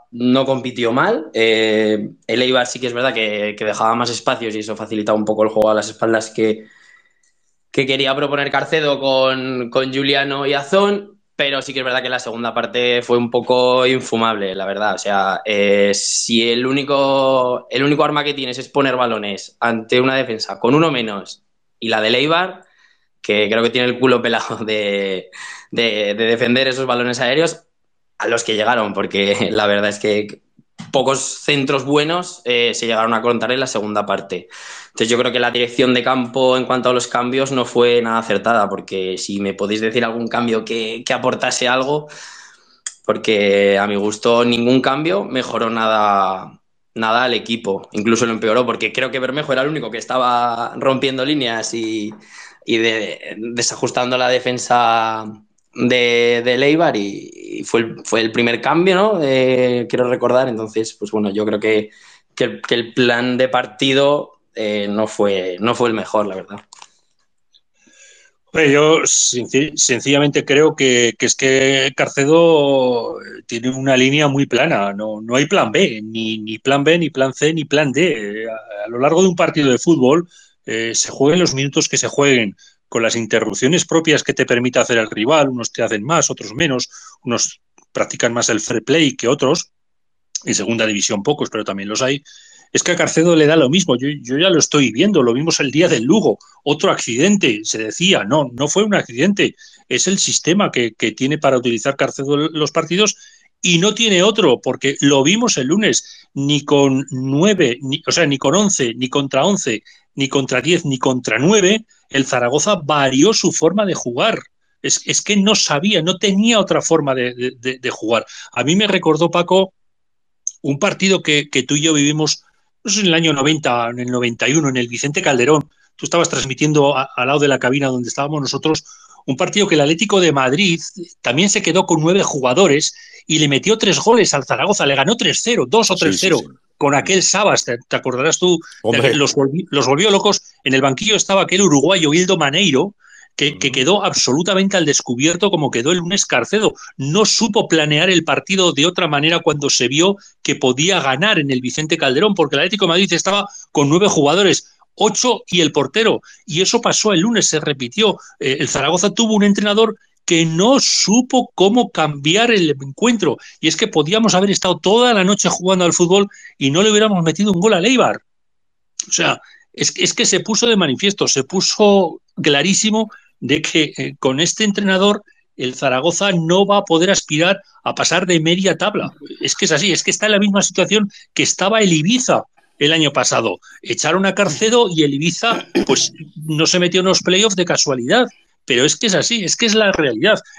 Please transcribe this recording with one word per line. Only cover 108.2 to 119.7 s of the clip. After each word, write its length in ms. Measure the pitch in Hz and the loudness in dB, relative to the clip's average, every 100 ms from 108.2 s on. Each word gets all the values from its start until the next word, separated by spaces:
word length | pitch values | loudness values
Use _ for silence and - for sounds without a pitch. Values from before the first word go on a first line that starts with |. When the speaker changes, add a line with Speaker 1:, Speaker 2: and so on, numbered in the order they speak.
| 156 | 0
Speaker 2:
ni 120 | 135 | 0
con 180 | 139 175 | 0 2
once, 380 | 208 - 123 120 | 2 0 -2 -4
ni 140 | 127 | -4
contra 340 | 143 139 135 | -2 -2 0
once, 400 | 165 196 135 107 - - _ | 2 0 -2 -6 -8 -20 _
ni 160 | - 135 | -6 -2
contra 320 | 139 131 127 | -2 0 -2
diez, 240 | 135 170 151 | 2 0 0
ni 120 | 131 | -2
contra 420 | 135 127 117 113 | 0 0 -2 0
nueve, 460 | 151 214 180 220 - _ _ | 4 4 4 2 -2 _ _
el 160 | 139 131 | -4 -2
Zaragoza 500 | 127 120 147 208 190 | 0 0 0 0 -2
varió 580 | 147 151 135 131 180 | 0 0 2 4 4
su 180 | 220 170 | 2 0
forma 340 | - 160 196 202 | 0 0 0 0
de 100 | 151 | -4
jugar. 440 | 123 120 214 - - _ _ _ | -6 -2 -2 -2 -8 _ _ _
Es, 200 | 139 - - | -4 -4 -2
es 160 | - | -4
que 140 | - 208 | 0 2
no 200 | 196 208 | 2 2
sabía, 460 | - 147 196 196 | 0 -2 0 0
no 160 | 160 185 | 0 -2
tenía 420 | 208 190 226 226 | 0 2 2 2
otra 220 | 190 156 | 2 0
forma 340 | - 160 143 131 | 2 0 0 -2
de, 180 | 123 | -4
de, 180 | 123 123 123 | -4 -6 -6
de, 200 | 127 127 | -8 -6
de 100 | 127 | -6
jugar. 360 | - 110 117 - - - | -6 -2 -2 -2 -10 -10
A 100 | - | -4
mí 120 | 123 185 | 0 2
me 120 | 214 | 2
recordó, 440 | 190 160 151 170 | 0 2 2 2
Paco, 420 | 175 175 277 285 | 0 2 2 2